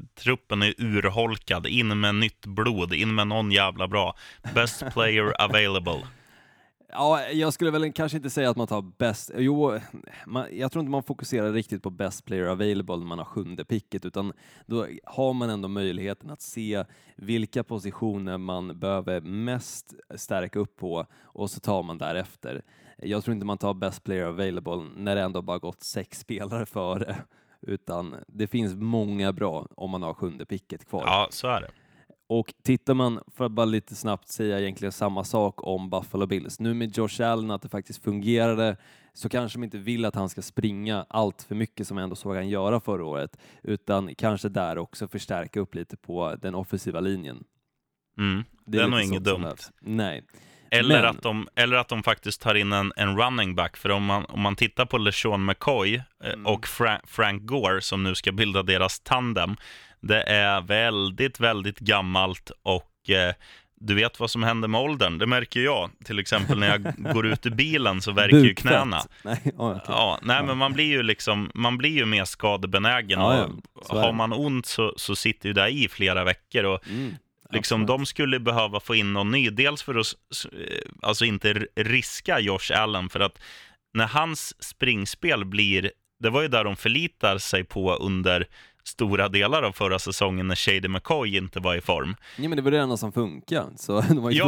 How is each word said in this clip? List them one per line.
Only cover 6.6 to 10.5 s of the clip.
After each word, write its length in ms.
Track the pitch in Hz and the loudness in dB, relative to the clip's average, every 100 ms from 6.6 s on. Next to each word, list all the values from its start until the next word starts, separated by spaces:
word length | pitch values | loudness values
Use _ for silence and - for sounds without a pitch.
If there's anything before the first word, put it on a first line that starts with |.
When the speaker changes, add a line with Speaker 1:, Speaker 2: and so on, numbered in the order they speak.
| _ _ _ | _ _ _
Speaker 2:
Ja, 340 | - 147 156 127 | 0 2 2 0
jag 200 | 156 156 | 0 0
skulle 180 | - 165 | 2 0
väl 220 | 156 156 | 2 0
kanske 240 | - 156 156 | -2 -2 -4
inte 140 | 139 | -4
säga 200 | 151 127 | 0 2
att 60 | 117 | 2
man 100 | 113 | 0
tar 160 | 107 95 - | -2 -4 -2
bäst, 320 | 120 110 - 120 | -2 -2 -6 0
jo, 420 | 127 147 143 110 - - - - - | 2 4 2 0 -8 -16 -18 -20 -8
man, 200 | 123 - | -8 -6